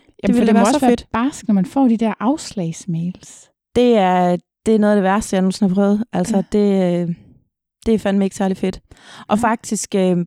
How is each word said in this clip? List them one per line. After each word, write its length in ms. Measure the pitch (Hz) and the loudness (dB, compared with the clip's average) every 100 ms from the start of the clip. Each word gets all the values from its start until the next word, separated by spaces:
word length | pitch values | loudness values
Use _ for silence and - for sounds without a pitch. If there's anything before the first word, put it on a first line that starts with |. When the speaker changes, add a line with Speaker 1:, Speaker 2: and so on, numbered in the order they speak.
| _ - | _ -6
Speaker 1:
Det 80 | 196 | 0
Speaker 2:
for 40 | |
Speaker 1:
ville 140 | 240 220 | 2 4
Speaker 2:
det 60 | |
Speaker 1:
være 80 | 208 | 4
Speaker 2:
må 40 | 202 | 4
Speaker 1:
så 40 | |
Speaker 2:
også 100 | 285 254 | 2 2
være 60 | |
Speaker 1:
fedt. 160 | 240 - | 0 -2
Speaker 2:
barsk, 340 | 220 262 - - | -4 -4 -4 -2
når 60 | 196 | 0
man 100 | 180 | 0
får 220 | 277 262 | 0 2
de 100 | 226 | 2
der 160 | 220 - | -2 -2
afslagsmails. 1300 | 214 311 - 202 165 165 - 165 175 - - - _ _ _ 233 | -2 -2 -6 -8 -8 -8 -8 -6 -6 -10 -20 -20 _ _ _ 0
Speaker 1:
Det 220 | 247 220 | 2 4
er, 400 | 185 180 180 175 _ _ 220 | 2 2 2 -2 _ _ 0
det 100 | 220 | 2
er 40 | |
noget 120 | 208 | 4
af 60 | 208 | 2
det 60 | |
værste, 320 | 185 202 - 190 | 2 -2 -2 -2
jeg 60 | |
nogensinde 280 | 185 - 196 | 0 0 0
har 60 | 190 | 2
prøvet. 280 | 202 208 - | 2 0 -2
Altså, 220 | 180 180 196 | -4 -2 -2
Speaker 2:
Ja. 80 | 175 | 0
Speaker 1:
det, 500 | 208 202 190 180 175 170 | 0 2 2 0 -2 -4
øh, 60 | 170 - _ _ _ _ _ 226 | -8 -14 _ _ _ _ _ -2
det 80 | |
er 60 | 220 | 0
fandme 240 | 202 196 | 0 0
ikke 120 | 196 - | -2 -2
særlig 220 | 190 190 | -4 -2
fedt. 240 | 185 - _ - - - - | -6 -8 _ -20 -20 -16 -4
Og 100 | 214 | 0
Speaker 2:
Ja. 60 | 233 | 0
Speaker 1:
faktisk, 480 | 233 - 202 - 196 | -2 -6 -8 -4 0
øh, 220 | 185 180 | 0 0